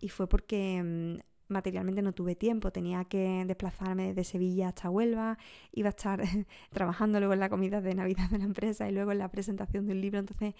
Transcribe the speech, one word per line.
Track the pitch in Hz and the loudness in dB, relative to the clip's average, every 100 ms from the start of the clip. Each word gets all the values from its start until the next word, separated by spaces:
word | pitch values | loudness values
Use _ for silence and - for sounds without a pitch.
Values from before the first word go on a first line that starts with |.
y | 196 | -10
fue | - 185 | -4 2
porque, | - - 208 190 185 | 2 4 -2 0 0
mm, | 175 170 165 170 - _ - | -2 -2 -4 -6 -12 _ -4
materialmente | 196 185 185 185 196 | -2 0 -2 -2 0
no | 202 | 0
tuve | 185 175 | 0 -4
tiempo, | 180 220 226 190 | 0 0 0 -2
tenía | 185 175 180 | -4 -2 -2
que | 180 196 190 185 185 | -2 0 0 0 -2
desplazarme | 185 185 - 190 185 185 | -2 -4 -4 -2 0 0
de | 185 | -2
Sevilla | 180 180 180 185 185 | -2 0 2 2 0
hasta | - 175 | -2 0
Huelva, | 190 233 226 226 220 - - - | 2 2 2 -2 -4 -10 -20 -10
iba | - 208 | -2 0
a | |
estar | - 196 196 | 0 -2 0
<laughs> | 185 202 196 - - | 0 0 -2 -10 -10
trabajando | 202 180 180 214 208 | -2 0 2 4 4
luego | 196 | 4
en | 190 | 4
la | 196 | 2
comida | 196 190 208 | 2 2 0
de | 190 | 0
Navidad | 185 185 185 185 | 0 2 2 2
de | 208 | 2
la | |
empresa | 202 190 214 214 208 | 0 0 0 0 0
y | |
luego | 196 202 | 0 0
en | 202 | 0
la | 190 | -2
presentación | 202 196 196 196 202 202 | -4 -4 -4 -2 0 0
de | |
un | 190 | 0
libro, | 196 202 | 0 -2
entonces | 196 - 208 | -4 -4 -4